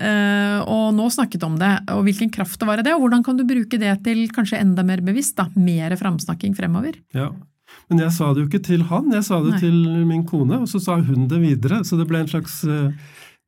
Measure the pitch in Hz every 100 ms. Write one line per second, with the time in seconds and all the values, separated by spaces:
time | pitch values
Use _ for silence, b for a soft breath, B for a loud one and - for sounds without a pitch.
0 | 208 208 202 202 202 202 - 220 220 214
1 | 233 254 247 175 160 160 196 196 196 196
2 | 202 196 226 214 185 - 214 214 247 330
3 | 254 240 240 254 254 254 220 226 208 196
4 | 214 226 226 233 202 220 196 180 185 185
5 | 180 233 277 - 175 196 180 165 160 185
6 | 196 160 - 170 196 196 180 175 285 -
7 | _ 131 135 - - _ _ B B 170
8 | 160 170 147 139 147 202 190 170 170 170
9 | 294 214 208 175 151 202 170 170 165 170
10 | 165 165 165 156 131 240 240 196 180 170
11 | 131 127 131 170 165 127 127 214 170 170
12 | 165 160 160 160 160 - 156 151 143 143
13 | B B B B